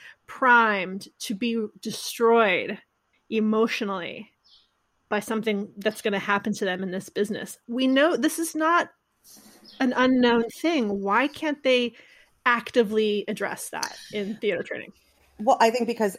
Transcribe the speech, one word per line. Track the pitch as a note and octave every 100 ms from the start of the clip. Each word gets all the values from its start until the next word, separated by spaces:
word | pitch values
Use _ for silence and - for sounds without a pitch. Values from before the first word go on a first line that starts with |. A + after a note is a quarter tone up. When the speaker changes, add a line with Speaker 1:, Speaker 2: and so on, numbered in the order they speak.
| - - _
Speaker 1:
primed | - B3+ A#3+ A3 G3+ F#3 G3 - _
to | -
be | G3 A#3+ A3+ G#3+ -
destroyed | A3 - - - A3+ A#3 G#3 E3 G2+ - _ _ _ _ -
emotionally | A3 G#3+ A3 A3+ - G#3 F#3+ E3+ - G#3 _ _ - _ _ _ _ -
by | G#3
something | G#3 A3 A3 G3+ G#3 G3+
that's | G#3+ G#3+
gonna | A3 G3
happen | G#3 G3+ G#3
to | G3+
them | G3 F3+
in | F#3+
this | F#3 -
business. | - G#3 F#3+ - - -
We | A#3+ C4
know | C4+ D#4+ E4
this | D4+ -
is | E4
not | D#4 D#4 E4+ - _ _ _ _ - - - - -
an | B3+ B3+
unknown | B3+ B3+ A#3+ A#3 A#3
thing. | - D#4+ D#4+ G#3+ G3+
Why | G3 A3 C#4
can't | - D#4 D4
they | C4 B3+ A#3+ - - - _ _ B3
actively | A#3+ - B3 G#3 A3 G#3+ G#3 -
address | G3 G3 - -
that | - - - -
in | G#3 G3 G#3+
theater | G3+ D#3+
training? | - - - _ _ _ _ -
Speaker 2:
Well, | A3 -
I | A3+
think | A#3+ A#3
because, | A#3 G#3